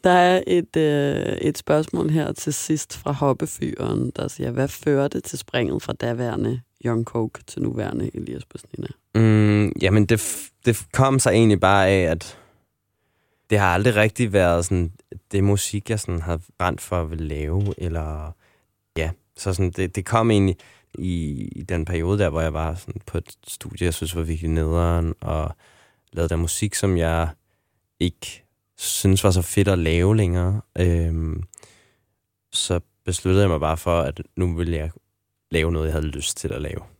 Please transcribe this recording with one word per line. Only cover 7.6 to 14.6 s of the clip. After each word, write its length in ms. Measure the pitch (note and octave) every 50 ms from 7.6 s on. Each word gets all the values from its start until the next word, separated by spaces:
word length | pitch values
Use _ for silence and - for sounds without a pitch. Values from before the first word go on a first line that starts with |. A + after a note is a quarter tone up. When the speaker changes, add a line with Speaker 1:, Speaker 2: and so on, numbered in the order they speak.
Speaker 1:
nuværende 480 | - B2+ A#2+ A#2 G#2 F#2+ - - - A2 -
Elias 300 | - - - B1 - -
Busnina?" 440 | _ - - - _ - - - - - _ _ _ _
Speaker 2:
Mm, 580 | A2 A2+ A2 G#2+ G#2+ G#2+ G#2 G#2 G#2 G#2 F#2 - -
jamen, 260 | - F#2 G2 G#2+ G#2
det 140 | F#2+ A#2 G#2
f-, 300 | - - - - - - _ _ _
det 180 | B2 A2+ - - _
kom 260 | - - C3+ C3+ C3+ C3
sig 120 | - B2+
egentlig 280 | F#2+ A2 A2+ A2 G#2 F2+
bare 280 | F#2 F#2 G2 G2 F#2+ F#2+
af, 140 | G2 F#2+
at 360 | F2+ D#2+ D#2+ E2 - - - - _ _ _ _ _ _ _ _ _ _ _ _ _ _ _ _ _ _ _ _ _ _
det 80 | G#2+ G#2
har 80 | G2+ F#2 F2
aldrig 220 | F#2 G#2+ B2+ A2
rigtig 360 | G#2 G#2+ A2 - - B2 G#2+
været 320 | F#2+ G2+ F#2 F2 F2 E2+